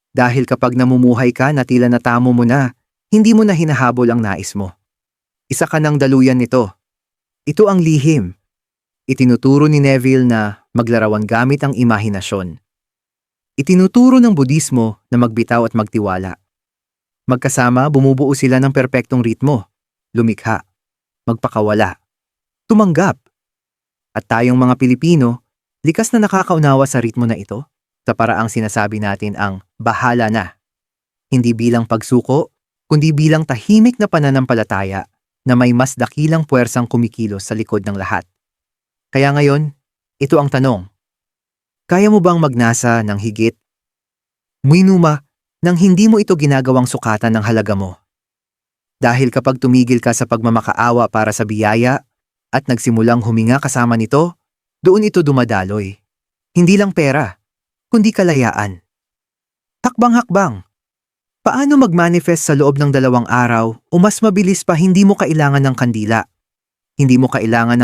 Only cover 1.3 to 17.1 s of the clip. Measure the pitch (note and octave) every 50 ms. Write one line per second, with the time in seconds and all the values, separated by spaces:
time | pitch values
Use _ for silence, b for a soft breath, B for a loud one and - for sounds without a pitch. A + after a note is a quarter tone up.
1.3 | B2 - C3 C#3+ D3+ C#3 A#2+ - B2 B2 B2 A#2+ B2 A#2+ - B2 A#2+ A#2+ B2 B2+
2.3 | B2 A#2+ A#2+ A#2 B2+ C#3+ C3+ B2 - _ _ _ _ _ _ _ G#3+ G#3+ G#3+ A3+
3.3 | A3+ A3 A3 G3+ F#3 D#3 E3+ D#3 D3 C3 C3 B2 B2 B2 B2 A#2 A#2 A#2+ A2 G2+
4.3 | F#2+ D#2+ G2 - - G2+ G2 F2+ - _ _ _ _ _ _ _ _ _ _ _
5.3 | _ _ _ - - - E3 D3 - D#3 D3+ D3+ D3 C#3 C#3 C3 C3+ C3 C3 C3
6.3 | B2+ B2+ B2 A#2 B2+ B2+ A2+ F#2+ - _ _ _ _ _ _ _ _ _ _ _
7.3 | _ _ _ D3 D3+ - G#3+ G3+ G3 F3+ E3 D#3+ D#3 C#3+ B2+ E3 D#3+ C3 F#2+ F2
8.3 | F#2 _ _ _ _ _ _ _ _ _ _ _ _ _ _ - C3 - C3 B2
9.3 | A#2+ A#2 - C3+ C#3 C#3 D3+ D#3 D3+ C#3+ C#3 C#3 C3+ C3 B2 C3 C3 B2+ B2+ B2
10.3 | A#2 A2 G#2+ G#2 G2 - _ _ - B2 A#2 A2+ A#2+ A2+ A2 G#2+ G#2+ G#2+ G#2+ G#2
11.3 | A#2 A2+ B2 C3 C#3+ C#3+ D3 C#3 B2+ A2 B2+ A#2 A2 G2+ G#2+ G#2+ G2+ F#2+ - -
12.3 | G#2 G2 F#2 F2 D#2 - _ _ _ _ _ _ _ _ _ _ _ _ _ _
13.3 | _ _ _ _ _ - C#3+ - F#3 F3+ F#3 F#3+ - A#3+ B3 B3+ C4 C4 A#3+ A#3
14.3 | G3 C#3+ C3+ B2+ D3 D#3+ - - C3+ B2 A2+ A2 G#2 - _ _ B2 A#2+ A#2+ A#2
15.3 | A2 A#2 A2+ - A#2+ A#2+ A#2 A2+ - A2+ G#2+ - - A2 G2+ F#2+ F#2 F#2 F#2+ F#2
16.3 | - - _ _ _ _ _ _ _ _ _ _ _ _ _ _